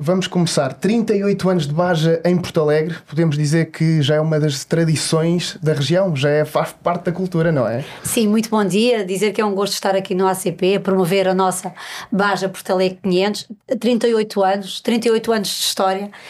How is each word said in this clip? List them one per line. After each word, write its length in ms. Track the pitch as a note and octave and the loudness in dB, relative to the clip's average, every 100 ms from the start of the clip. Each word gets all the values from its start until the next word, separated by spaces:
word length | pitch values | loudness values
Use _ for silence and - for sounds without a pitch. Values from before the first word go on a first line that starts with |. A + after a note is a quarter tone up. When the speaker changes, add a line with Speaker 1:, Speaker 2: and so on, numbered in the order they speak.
Speaker 1:
vamos 260 | D3 F#3+ F3+ | -2 0 0
começar. 460 | F#3 E3 - C3+ | 0 0 0 -2
Trinta 420 | - - A#3 A3+ | -2 0 0 2
e 80 | G3+ | 0
oito 260 | G3+ G3 F3+ | 0 0 0
anos 200 | F3+ C#3+ | 0 0
de 40 | |
Baja 480 | D3+ F3 E3 D#3+ E3 | 0 0 2 2 2
em 120 | F3 F3+ | 2 0
Porto 240 | F3+ E3+ | 0 0
Alegre. 360 | D3+ D3+ D#3+ E3 - | 2 2 0 -6 -8
Podemos 320 | D3 E3 D3 | 0 2 2
dizer 280 | D3+ E3 D#3+ | 2 2 0
que 360 | - D#3+ D#3+ | 0 2 2
já 140 | C#3 D3+ | 2 2
é 40 | |
uma 200 | D#3 D#3 | 2 2
das 240 | D3+ C3+ | 0 -2
tradições 920 | - D#3+ E3 D3+ - D#3+ E3 F3 E3+ - | -2 0 2 0 0 0 2 0 -2 -4
da 120 | D#3 | -2
região, 420 | C#3+ C3+ F3 G3 C#3 | 0 2 2 2 0
já 120 | D3 | 2
é, 160 | D3+ | 2
faz 280 | D3 D3+ - | 2 -2 -4
parte 320 | - E3 F3 | -4 -4 -2
da 80 | F3 | -4
cultura, 400 | E3+ F#3 E3+ E3 | -4 -2 0 2
não 120 | D3 | 2
é? 200 | G#2+ A#2 D3 - | 0 -2 -6 -10
Speaker 2:
Sim, 240 | - - G#3 | -4 0 2
muito 240 | A3 A3 | 2 0
bom 140 | A3 | 0
dia. 400 | G3 F#3+ A#3+ A#3 | 2 2 2 2
Dizer 280 | F#3 F#3+ G#3 | -2 -2 -2
que 80 | G3+ | 0
é 40 | |
um 100 | G#3 | -2
gosto 200 | F#3+ G3 | 0 -2
estar 200 | - G3+ | -2 0
aqui 180 | F#3+ F#3+ | 0 -2
no 140 | F#3 F#3+ | 0 0
A 80 | |
C 160 | F#3 F#3 | 0 -4
P, 240 | E3 F#3 | -2 0
a 60 | G3 | 0
promover 480 | G3 F#3+ E3+ G3 F#3 | 0 0 2 2 2
a 60 | |
nossa 380 | F#3 F#3 F#3 F3+ - - - - | 2 0 -2 -8 -12 -14 -14 -4
Baja 380 | F#3 G3+ F#3+ F#3+ | 0 0 0 -4
Porto 240 | F#3 - | -6 -2
Alegre 260 | F#3 F#3 F#3 | 0 0 -2
quinhentos. 460 | G3 F3+ G3+ G#3 - G#3+ - A#3 | 0 2 0 -2 -10 -14 -6 -2
Trinta 300 | A3 A#3+ A#3 | 0 2 2
e 60 | |
oito 280 | A3+ G#3+ G#3 | 0 -2 0
anos, 380 | F#3+ G3+ F#3+ - | 0 0 -4 -6
trinta 260 | - A#3 A#3 | -2 0 2
e 60 | |
oito 180 | A3+ A3+ | 0 0
anos 200 | A3 G3 | -2 -2
de 120 | - - | -2 -2
história. 440 | - F#3+ G3 G3+ - | 0 0 0 -6 -12